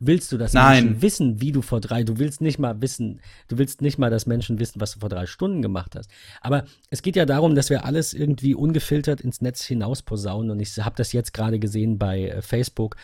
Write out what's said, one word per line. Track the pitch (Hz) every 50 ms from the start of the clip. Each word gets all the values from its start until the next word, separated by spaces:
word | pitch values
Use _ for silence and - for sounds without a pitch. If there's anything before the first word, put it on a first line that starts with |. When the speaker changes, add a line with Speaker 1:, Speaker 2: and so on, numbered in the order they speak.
Speaker 1:
Willst | 123 139 170 180 - - 135
du, |
dass | 113 117 - -
Speaker 2:
Nein. | 127 131 135 135 127 120
Speaker 1:
Menschen | 117 107 113 160
wissen, | 214 - - 156 127 110 104
wie | 127 147 139
du | 135 117
vor | - 127 113
drei, | - - 117 120 117
du | 113 113 110
willst | 143 151 139 -
nicht | 160 156 139 -
mal | 143 120 110 107 127
wissen, | 127 - - 117 107 101 - - - - - -
du | - 117
willst | 117 139 139 - -
nicht | 143 147 139 -
mal, | 131 117
dass | 113 110 -
Menschen | 120 117 120 - - 117 104
wissen, | 117 - - 104
was | 104 104 -
du | 104
vor | 107 101
drei | 95 90 90
Stunden | - - - 175 196 196 165 117
gemacht | 101 95 92 92 - -
hast. | 95 98 - - - - - - -
Aber | - 123 139 143 143 - - _ _ _
es | 147 - -
geht | 190 185
ja | 190 165
darum, | 135 139 143 165 165 151
dass | 139 135 -
wir | 143 127 -
alles | 123 143 165 156 - -
irgendwie | - 147 147 143 120 127 139 139
ungefiltert | - 143 160 160 156 - - - - 143 151 143 -
ins | - 123 - -
Netz | 123 123 120 - -
hinaus | - 127 117 104 110 135 - -
posaunen. | - 113 104 101 101 95 107 113 113
Und | 107 104
ich | 101 - - -
hab | 104 120 -
das | - 117 - -
jetzt | 120 117 - -
gerade | - 110 113 113 107
gesehen | 110 104 98 107 107 113 110 101
bei, | 104 95 95 95 95 -
äh, | - - -
Facebook. | - - 120 123 - - - 110 107 - -